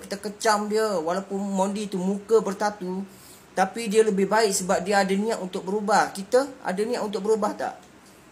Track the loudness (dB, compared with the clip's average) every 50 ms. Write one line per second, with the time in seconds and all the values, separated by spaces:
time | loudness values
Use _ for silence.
0 | -6 -10 -10 -8 -8 -10 -8 0 2 2 2 2 0 0 0 0 2 2 0 -2
1 | -2 -2 -2 -4 -4 -4 -6 -6 -4 -2 0 0 0 0 0 -4 -6 -4 -4 -2
2 | -2 -2 -2 -2 0 2 4 4 4 2 -2 -2 -2 -2 -2 -4 -8 -8 -6 -8
3 | -8 -10 -14 -20 -20 -20 -20 -20 -18 -8 0 0 0 0 0 -6 -4 2 4 4
4 | 4 4 4 2 2 4 4 4 4 4 2 0 0 0 0 0 0 2 2 2
5 | 2 2 0 0 0 -2 -2 -4 -6 -8 -8 -8 -6 -4 -4 -2 0 2 4 4
6 | 4 2 -2 -10 -6 2 2 2 2 2 -8 -8 -6 -6 -2 -2 -2 -2 -2 -4
7 | -4 -4 -4 -4 0 0 0 2 2 -2 -2 -4 -6 -8 -8 -10 -20 -20 -20 -20
8 | -20 -20 -20 -20 -20 -20